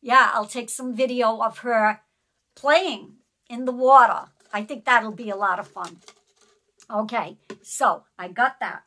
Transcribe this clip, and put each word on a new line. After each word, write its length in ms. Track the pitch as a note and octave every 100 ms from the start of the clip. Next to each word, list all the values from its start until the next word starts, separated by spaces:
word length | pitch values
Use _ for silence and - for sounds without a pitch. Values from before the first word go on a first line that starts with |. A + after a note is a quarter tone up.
yeah, 300 | C4 B3+ A3+
I'll 140 | A3+ G#3
take 240 | B3 A#3
some 240 | - B3+
video 480 | A3+ C4 B3 A3+ A3+
of 160 | A3+ A3+
her 420 | B3 A3+ G#3+ G#3 _ _ _ _ _
playing 600 | _ C4+ D#4 F#4 G#3+ - _ _ _ _
in 160 | A#3+
the 80 | B3+
water. 580 | B3 B3+ C4+ A#3 - - _ _
I 100 | G#3
think 220 | G#3 C4+
that'll 280 | - A#3+ A3
be 180 | G3 A3+
a 60 | G3
lot 220 | G3+ F3+
of 100 | D#3
fun. 300 | - F3 E3+ - _ _ _ _ _ _ _ -
Okay, 460 | G#3+ A3 A#3 E3 - _ -
so 420 | - - B3+ E3+ _ -
I 100 | F3+
got 320 | F3+ B3+ -
that. 240 | G3+ -